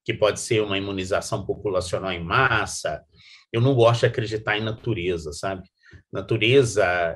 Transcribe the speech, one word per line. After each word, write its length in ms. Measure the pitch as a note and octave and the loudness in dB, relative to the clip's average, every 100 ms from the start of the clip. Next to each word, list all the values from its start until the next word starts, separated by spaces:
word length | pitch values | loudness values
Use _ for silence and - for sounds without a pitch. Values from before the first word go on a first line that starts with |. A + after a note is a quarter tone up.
| - | -8
que 80 | |
pode 260 | G#2 G#2 G2 | 0 0 0
ser 220 | - A2 | 0 0
uma 160 | G#2 G2 | 0 -2
imunização 680 | G2 G2 F#2 F#2+ - G2 F#2+ | -4 -4 -2 -2 -2 -6 -6
populacional 680 | - G#2 F#2 F2 F#2+ F#2+ | -6 -4 -2 -2 -4 -4
em 120 | F2 | -6
massa, 760 | E2 A#2 B2+ A2 G2 - D#2+ D2+ - _ - - _ | 0 2 2 2 -2 -6 -6 -8 -10 _ -20 -20 _
eu 80 | A2+ | 0
não 160 | C3 B2+ | 2 6
gosto 260 | A2+ A#2+ | 6 6
de 40 | A#2 | 2
acreditar 500 | A#2 G#2+ G#2+ G#2+ G#2+ | 0 -4 -4 -2 -2
em 60 | |
natureza, 680 | A2 A2 A#2+ F#2+ F2 E2+ D#2 | -2 -4 -4 -2 -2 -4 -6
sabe? 300 | D2+ G2 F#2+ - _ _ - _ | -8 -6 -6 -10 _ _ -20 _
Natureza 720 | G2+ - A2+ A2 C#3 B2 G2+ F2+ F2+ E2 | -8 -4 0 4 6 4 4 2 2 0